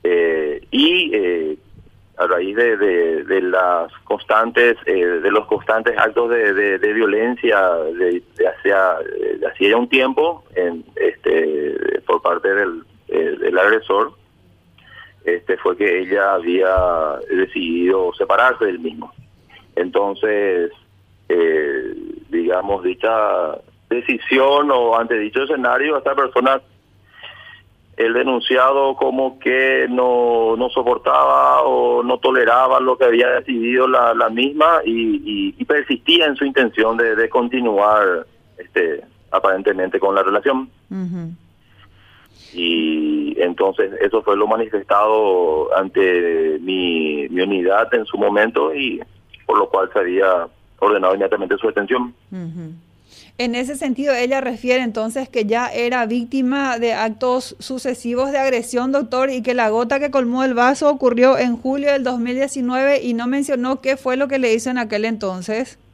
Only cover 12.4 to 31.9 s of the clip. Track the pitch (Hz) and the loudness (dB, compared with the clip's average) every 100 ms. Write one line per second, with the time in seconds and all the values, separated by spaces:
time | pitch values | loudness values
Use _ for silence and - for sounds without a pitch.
12.4 | 98 98 98 85 - _ - 82 80 - | 0 0 -2 -6 -16 _ -6 -2 -2 -2
13.4 | 85 90 101 110 - 101 131 _ _ _ | -2 2 2 2 0 -2 -2 _ _ _
14.4 | _ _ _ _ - - - _ 85 87 | _ _ _ _ -20 -20 -20 _ -4 -4
15.4 | - 92 90 90 101 90 92 98 98 95 | -2 -2 -2 0 0 0 0 0 2 0
16.4 | 85 90 92 95 90 85 78 67 - 87 | 0 0 2 2 2 0 -2 -4 -4 -2
17.4 | 92 - 85 85 87 95 90 - 95 98 | -2 -4 -4 0 2 2 0 -2 0 2
18.4 | 127 - 104 87 82 - - - - _ | 2 2 -2 -2 -8 -10 -18 -20 -20 _
19.4 | _ - _ - 90 101 101 98 110 104 | _ -20 _ -4 -2 0 -2 -2 0 0
20.4 | 101 90 87 - _ _ _ _ _ 85 | 0 0 -2 -6 _ _ _ _ _ 2
21.4 | 82 78 73 69 58 50 50 50 - 85 | 2 2 0 -4 -6 -12 -14 -16 -6 -2
22.4 | 85 90 98 98 90 90 110 113 104 92 | 0 0 0 -2 -2 -2 0 2 2 0
23.4 | 82 - - _ _ 120 - 120 - 131 | -2 -6 -14 _ _ -4 -2 -6 0 2
24.4 | 135 143 147 127 120 113 113 117 107 123 | 4 4 2 2 2 2 0 -2 -2 -4
25.4 | 135 143 123 127 147 143 139 139 135 127 | -2 -2 0 0 0 -2 -2 0 0 0
26.4 | 127 135 _ _ _ _ _ - - - | 2 0 _ _ _ _ _ -20 -20 -20
27.4 | - - _ _ _ - 117 117 127 123 | -20 -20 _ _ _ -4 0 0 0 -2
28.4 | 104 127 131 139 135 131 135 131 131 131 | 0 4 4 4 0 0 -2 0 -4 -4
29.4 | - 127 131 131 127 127 123 123 120 117 | -2 2 2 2 0 2 2 2 2 2
30.4 | 113 113 123 - 120 123 131 139 135 135 | 2 0 0 0 0 0 2 2 4 4
31.4 | 135 135 135 127 120 | 4 4 4 2 2